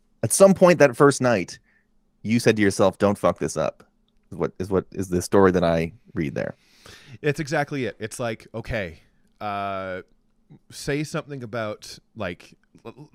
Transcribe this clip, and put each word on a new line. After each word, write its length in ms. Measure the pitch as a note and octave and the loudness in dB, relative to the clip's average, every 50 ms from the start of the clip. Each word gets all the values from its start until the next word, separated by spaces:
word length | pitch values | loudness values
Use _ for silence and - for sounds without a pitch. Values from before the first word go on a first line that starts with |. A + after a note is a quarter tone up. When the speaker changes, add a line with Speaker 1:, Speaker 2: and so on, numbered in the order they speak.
| _ _ _ _ - | _ _ _ _ -6
Speaker 1:
at 100 | A2 - | -2 4
some 200 | - G3 G3 F#3 | 6 8 8 8
point 260 | - F#3 F3 F3 C#3+ | 8 6 6 6 6
that 180 | D3 C#3 A#2 - | 6 4 4 6
first 240 | D3+ C#3+ C3 - | 4 4 4 4
night, 380 | B2+ B2 A#2 G2 E2+ - - - _ _ _ _ _ _ _ _ _ _ _ _ - | 0 0 0 0 -2 -4 -10 -18 _ _ _ _ _ _ _ _ _ _ _ _ -4
you 160 | G#2 A2+ A#2+ | 0 0 2
said 160 | - B2+ G#2 G#2+ | 2 2 2 4
to 40 | |
yourself, 360 | G#2 G2 F#2 - G#2 F#2+ F2+ - | 2 2 2 4 2 2 2 2
"Don't 200 | G#2 G2+ G2+ - | 2 0 2 2
fuck 220 | - F2 F2 - | 0 0 0 0
this 180 | D#2 - - D#2 | -4 -6 -4 -4
up," 260 | D2 - - _ - _ _ _ _ _ _ _ _ - | -4 -4 -4 _ -14 _ _ _ _ _ _ _ _ -14
is 60 | - E2 | -8 -6
what, 160 | E2+ - - - | -6 -6 -4 -6
is 100 | F#2 G2 | -8 -2
what 140 | G2 F2+ - - - | -2 -2 -2 -4 -6
is 160 | - F#2+ F#2 | -10 -8 -4
the 120 | F2+ F2+ | -4 -4
story 300 | - - - G2+ G2 F#2 | -2 0 4 6 6 6
that 120 | F2+ F2+ F2 | 4 4 2
I 300 | E2 E2+ E2 E2 E2 - - _ _ - | 0 0 0 -2 -4 -8 -14 _ _ -8
read 200 | F2 D#2+ C2+ - | -6 -6 -6 -4
there. 200 | A#1 - G1+ - _ _ _ _ _ - - - - - - C3+ - | -6 -8 -8 -10 _ _ _ _ _ -20 -20 -20 -20 -20 -20 -16 -8
Speaker 2:
It's 180 | - D3 C#3 - | -4 -4 -4 -4
exactly 460 | D#3+ B2+ D#3+ D3+ C#3+ - D3+ C#3 B2 | -6 -6 -4 -4 -4 -4 -6 -6 -6
it. 100 | G2+ - - | -6 -6 -8
It's 200 | G#2+ A2 - - | -12 -12 -10 -8
like, 280 | B2 A#2 A2+ - - - - | -6 -6 -8 -8 -12 -14 -14
okay, 460 | A2+ A2 - B2+ A2 G2 E2 D#2 - _ _ _ _ _ _ _ - | -12 -10 -8 -6 -6 -6 -8 -10 -16 _ _ _ _ _ _ _ -12
uh, 600 | G#2+ G#2 G2+ G2+ G2 G2 G2 F#2+ F#2+ F#2+ F#2 F#2 F2+ _ _ _ _ _ _ _ _ _ C#3+ - _ _ | -10 -8 -8 -6 -6 -6 -6 -8 -8 -8 -10 -12 -12 _ _ _ _ _ _ _ _ _ -20 -20 _ _
say 320 | - - - - C#3+ D3 D#3 | -20 -14 -8 -6 -6 -6 -6
something 400 | - - D#3 - C#3+ C#3+ C3+ A#2+ | -6 -8 -10 -10 -10 -12 -14 -14
about, 560 | G#2+ G#2 A#2+ A2 G#2 G#2+ - - - - - _ _ - | -10 -8 -8 -6 -8 -8 -12 -14 -20 -20 -20 _ _ -12
like, 400 | A2 G2+ F2+ F2+ - - - _ _ _ _ _ E2+ - | -10 -8 -8 -10 -12 -16 -20 _ _ _ _ _ -20 -20
l-, 80 | A2+ - A#2+ | -20 -20 -20
l-, 120 | D3 - - | -20 -20 -20